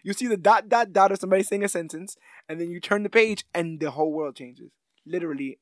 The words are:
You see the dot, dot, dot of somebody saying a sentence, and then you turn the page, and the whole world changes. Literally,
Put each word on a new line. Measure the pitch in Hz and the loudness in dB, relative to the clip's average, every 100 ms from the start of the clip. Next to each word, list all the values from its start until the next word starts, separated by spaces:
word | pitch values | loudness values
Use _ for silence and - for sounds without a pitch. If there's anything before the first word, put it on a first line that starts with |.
You | - | -8
see | 202 247 | -6 -2
the | 202 | 2
dot, | 202 226 220 | 4 4 4
dot, | 233 226 | 0 2
dot | 190 190 | 4 4
of | 196 | 4
somebody | 190 190 | 2 2
saying | 190 202 | 2 -2
a | 202 | -2
sentence, | 175 160 160 196 - _ - - | -4 -8 -12 -14 -18 _ -20 -12
and | 165 | -8
then | 170 | -8
you | 175 | -8
turn | - 208 | -2 0
the | 208 | 2
page, | 226 220 202 - | 2 2 0 -4
and | 175 170 160 | -4 -4 -4
the | 151 | -6
whole | 135 156 | 0 0
world | 156 147 120 | 0 -6 -8
changes. | 123 123 117 _ _ _ 156 | -18 -20 -20 _ _ _ -8
Literally, | 175 170 139 135 - | -6 -4 -6 -8 -10